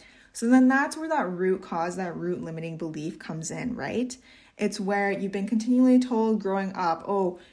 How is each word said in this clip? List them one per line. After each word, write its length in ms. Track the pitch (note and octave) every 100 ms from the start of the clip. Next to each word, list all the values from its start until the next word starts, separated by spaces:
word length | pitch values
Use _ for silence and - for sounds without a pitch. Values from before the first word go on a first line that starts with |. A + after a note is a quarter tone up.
| - - -
So 160 | - A#3
then 180 | B3+ B3+
that's 300 | C4+ D4+ D#4
where 100 | D#4+
that 220 | D4+ F#3
root 320 | F3 F#3 F#3+
cause, 340 | - F3 E3+ F3+
that 180 | F3+
root 280 | D#3+ E3+ F3
limiting 340 | E3+ D#3+ E3 D#3+
belief 420 | E3 D#3 D#3 -
comes 320 | - D#3+ D#3+
in, 240 | D#3+ -
right? 400 | - C3+ G#3+ B3+ - - - _ -
It's 220 | G#3 G3+
where 320 | G3 G3+ G3+
you've 220 | G3 G3
been 160 | G3 G3+
continually 500 | A3 A3+ B3 B3+ B3+
told 420 | B3 A3+ A3 A3
growing 360 | G3 G3 G3 F#3+
up, 260 | F3+ E3 -
"Oh, 320 | G3 F#3 F3 -